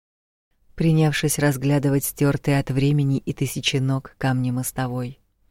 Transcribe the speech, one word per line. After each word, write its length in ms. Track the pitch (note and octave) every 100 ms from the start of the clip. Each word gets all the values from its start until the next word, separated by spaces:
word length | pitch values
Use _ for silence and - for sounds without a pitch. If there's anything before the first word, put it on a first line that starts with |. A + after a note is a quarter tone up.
| _ _ _ _ _ _ _ -
принявшись 640 | E3 D#3 D#3 D3 D3+ -
разглядывать 680 | D3 C3+ C#3 C#3+ C#3 C#3 -
стертые 540 | - C#3+ C#3 - C#3
от 100 | -
времени 480 | C3 C#3 D3 C#3 -
и 160 | -
тысячи 440 | - C3+ C#3 - C3+
ног 380 | C3 C3+ - -
камни 340 | C3+ B2 B2+
мостовой. 680 | B2 B2+ - B2+ B2 B2 C3+ _ _ _